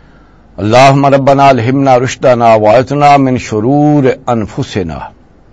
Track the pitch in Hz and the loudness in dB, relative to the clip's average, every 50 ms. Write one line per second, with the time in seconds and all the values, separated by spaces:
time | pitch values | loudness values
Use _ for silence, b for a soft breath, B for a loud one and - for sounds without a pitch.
0 | b b b b b b b b b b b - 98 104 113 123 135 139 135 139 | b b b b b b b b b b b -8 -4 0 2 4 4 4 2 2
1 | 139 139 135 139 135 139 139 139 139 139 135 123 110 127 131 143 139 135 127 123 | 0 0 0 0 0 0 0 2 2 2 2 0 0 -2 -2 -2 0 2 0 0
2 | 127 123 - - - 135 123 117 120 117 113 110 107 107 107 127 127 - 139 147 | 0 -4 -6 -2 0 0 2 2 2 2 2 2 2 2 2 2 0 -2 -2 0
3 | 143 143 143 143 135 131 127 120 - - - 107 107 127 143 147 147 151 147 147 | 2 2 4 2 2 0 -2 -4 -6 -6 -6 -4 -2 -2 0 0 0 0 0 2
4 | 131 127 - - - - 120 113 104 98 - - 127 - - 110 90 80 71 65 | 0 0 -2 -4 -4 -6 -4 -4 -6 -8 -8 -10 -10 -8 -6 -8 -8 -8 -10 -12
5 | - - - _ _ _ _ _ _ _ | -14 -18 -20 _ _ _ _ _ _ _